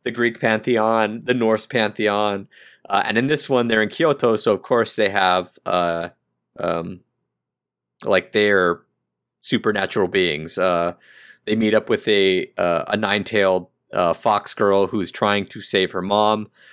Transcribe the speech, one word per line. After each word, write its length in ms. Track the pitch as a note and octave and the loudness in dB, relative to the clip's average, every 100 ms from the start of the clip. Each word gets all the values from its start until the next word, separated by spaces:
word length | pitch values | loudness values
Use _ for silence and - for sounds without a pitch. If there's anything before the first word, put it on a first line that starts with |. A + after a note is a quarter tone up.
the 80 | B2 | -8
Greek 280 | A2+ A#2 A2+ | -2 -2 0
pantheon, 800 | A#2 A2 A#2 A2+ A2 A2+ G#2+ A2+ | 0 0 0 2 2 2 0 -2
the 100 | D#3+ | -4
Norse 320 | B2 A2+ A2 - | 0 2 0 -2
pantheon, 840 | - G#2+ G#2 G#2+ G#2 G#2 G2 - _ - _ - | -2 -2 0 0 0 0 -4 -10 _ -20 _ -4
uh, 140 | G2 | -2
and 140 | A2+ A2 | 0 0
in 80 | C3+ | 0
this 220 | D3 - | -2 0
one, 180 | C3 A#2 | 0 2
they're 140 | A2 | 0
in 60 | G#2 | 0
Kyoto, 480 | - D#3+ C#3 A#2+ A2 | 0 0 2 0 0
so 180 | A2+ | 0
of 80 | G2 | -2
course 320 | - A#2+ A2 - | 0 0 0 0
they 140 | G2+ | 0
have, 480 | G2+ F#2 F2+ F2+ _ - | 2 2 2 -2 _ -2
uh, 440 | F2+ F2 E2+ E2+ - _ _ _ - | 0 0 -2 -6 -12 _ _ _ -8
um, 420 | F2 E2 E2+ F2+ _ _ _ _ _ _ _ _ _ _ | -4 -4 -6 -12 _ _ _ _ _ _ _ _ _ _
like, 280 | - F#2+ - | 0 0 2
they're 480 | G#2+ G#2 G2 F2+ E2+ _ _ _ _ _ _ | 2 4 4 2 0 _ _ _ _ _ _
supernatural 680 | - B2+ A2+ G#2 F#2+ A2 F2+ | -4 -2 -2 -2 -2 0 0
beings. 480 | F#2+ F2 D2 D#2 - | 2 0 -2 -6 -2
Uh, 380 | F#2 F2 E2+ - _ - - - | 0 0 -2 -6 _ -20 -20 -16
they 120 | - G#2+ | -4 0
meet 180 | A2 | 2
up 140 | G#2+ - | 2 2
with 180 | G#2 - | -2 2
a, 420 | G2+ F#2+ F#2 - - | 2 4 2 -2 -2
uh, 280 | F2+ E2 - | -2 -2 -2
a 80 | G#2+ | -2
nine-tailed, 720 | G#2 G#2 F#2+ A2 F#2+ F#2 F2+ _ _ | 0 -2 -2 0 2 0 -4 _ _
uh, 200 | G2 F2 | -2 0
fox 420 | E2 A2+ G#2 - | 0 0 -2 -2
girl 320 | - G#2 G2 F#2+ | -2 0 2 0
who's 240 | A2 F#2+ | -2 -6
trying 360 | - G#2+ G2+ F#2 | -2 0 0 -2
to 140 | G#2+ | -10
save 320 | - G2+ F#2+ | -2 0 0
her 100 | F#2+ | -4
mom. 460 | F#2 G#2 G#2+ G#2+ G#2 _ - | -2 2 2 0 -4 _ -20